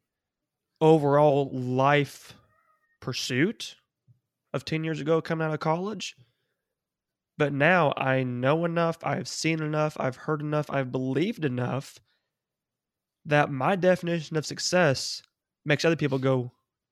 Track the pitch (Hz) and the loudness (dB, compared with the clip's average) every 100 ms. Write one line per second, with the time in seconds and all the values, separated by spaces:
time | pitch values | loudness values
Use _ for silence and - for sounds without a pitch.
0 | _ _ _ _ _ _ _ _ 160 160 | _ _ _ _ _ _ _ _ 6 6
1 | 143 143 151 143 139 131 123 127 135 147 | 6 4 4 4 0 -4 -2 2 4 4
2 | 139 - - - _ _ _ _ _ _ | 0 -6 -20 -20 _ _ _ _ _ _
3 | - 127 - 127 175 233 - - _ _ | -10 -8 -4 0 0 -2 -14 -16 _ _
4 | _ _ _ _ _ 143 - 160 160 151 | _ _ _ _ _ -8 -4 -4 -4 -4
5 | 147 160 156 160 156 151 156 165 190 208 | 0 0 0 -4 -2 -2 -2 -2 -4 -8
6 | - - _ _ _ _ _ _ _ _ | -12 -14 _ _ _ _ _ _ _ _
7 | _ _ _ - 147 143 151 185 147 - | _ _ _ -2 -2 2 4 4 4 2
8 | 135 131 127 123 127 160 170 170 165 160 | 0 0 0 -2 0 2 0 0 -2 -2
9 | - 135 131 - 160 160 151 151 151 - | -4 -4 -6 -4 -2 -2 -2 -2 -2 -2
10 | 131 123 - 151 151 151 147 143 131 131 | -6 -4 -4 -4 -2 -2 -2 -4 -4 -4
11 | 131 131 190 220 151 123 123 127 - - | -2 0 -2 -2 -4 -2 -4 -4 -8 -16
12 | _ _ _ _ _ _ _ _ _ _ | _ _ _ _ _ _ _ _ _ _
13 | _ _ - 147 147 139 135 196 180 180 | _ _ 0 0 2 0 0 2 2 2
14 | 170 170 143 156 139 - - 180 165 127 | 0 -4 -4 -6 -6 -6 -2 2 4 2
15 | - - - _ _ _ 151 143 165 165 | -4 -10 -14 _ _ _ -2 0 2 2
16 | 147 135 131 131 123 - _ _ _ | 0 0 0 0 -2 -12 _ _ _